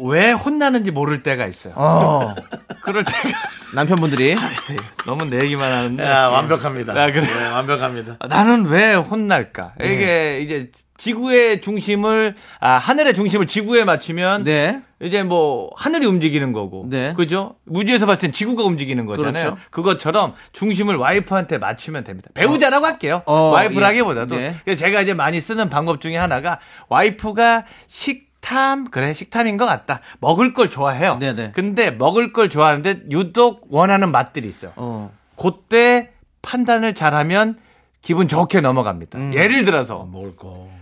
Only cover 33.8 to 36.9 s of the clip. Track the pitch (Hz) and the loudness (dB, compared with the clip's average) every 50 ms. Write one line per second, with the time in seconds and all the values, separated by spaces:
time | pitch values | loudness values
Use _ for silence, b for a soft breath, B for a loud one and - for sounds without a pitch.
33.8 | 180 190 196 196 196 180 135 123 113 - - 147 113 101 87 - - 87 - - | 4 4 4 4 2 2 2 0 0 0 -6 -10 -10 -10 -12 -12 -16 -18 -14 -12
34.8 | 123 120 117 110 104 101 - _ _ _ _ - - 185 180 - _ - 220 233 | -10 -10 -8 -10 -10 -12 -16 _ _ _ _ -4 -4 -4 -4 -4 _ 0 2 4
35.8 | 240 240 247 240 233 - _ _ _ _ _ _ - - - 247 247 233 233 226 | 6 6 4 2 0 -2 _ _ _ _ _ _ -14 -8 -4 -2 0 2 2 2
36.8 | 220 226 | 2 -2